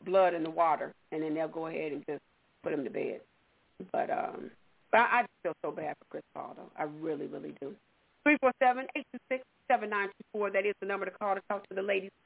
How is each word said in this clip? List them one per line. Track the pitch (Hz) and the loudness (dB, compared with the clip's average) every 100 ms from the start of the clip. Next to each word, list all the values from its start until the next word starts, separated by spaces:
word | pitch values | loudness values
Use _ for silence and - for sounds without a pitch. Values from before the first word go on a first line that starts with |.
blood | 180 190 180 | 2 6 6
in | 170 | 4
the | 160 | -2
water, | 165 165 147 139 - - | 2 4 2 -2 -10 -8
and | 160 | -4
then | 156 | -2
they'll | 156 156 | -2 -4
go | 165 160 | -4 -6
ahead | 160 156 | -4 -4
and | 143 - | -6 -8
just | 139 _ _ _ _ 160 | -10 _ _ _ _ -4
put | 151 | -4
him | |
to | 127 | -4
bed. | - 139 - - _ _ _ _ - 185 | -4 -4 -6 -12 _ _ _ _ -18 -4
But, | - - | -2 0
um, | - - - - - _ _ - | -2 -4 -6 -12 -16 _ _ 2
but | 220 | 4
I, | 240 247 | 6 4
I | |
just | - _ | 0 _
feel | 175 - | -6 -4
so | 156 | -6
bad | 156 151 - | -6 -6 -8
for | _ | _
Chris | 151 - | -14 -12
Paul, | 147 139 - | -12 -12 -12
though. | 156 - | -14 -8
I | 151 151 | -6 -6
really, | 160 151 147 | -4 -4 -6
really | 143 151 - | -8 -10 -10
do. | 135 208 _ _ _ _ | -12 -12 _ _ _ _
Three | 294 302 | 4 6
four | 262 - | 4 4
seven, | 254 247 262 302 | 4 4 -2 -8
eight | - | -10
two | 247 - | -12 -4
six, | 262 - _ - | -6 -6 _ 0
seven | 240 214 | 2 2
nine | 208 196 | -2 -2
two | - - | -6 -8
four. | 208 202 | -2 0
That | 196 202 | 2 0
is | - | -2
the | 196 | -4
number | 196 190 | -4 -4
to | |
call | - 208 | -4 -2
to | 196 - | -2 -2
talk | 202 - | -4 -4
to | |
the | 190 | -4
ladies | 202 196 196 _ | 0 0 -2 _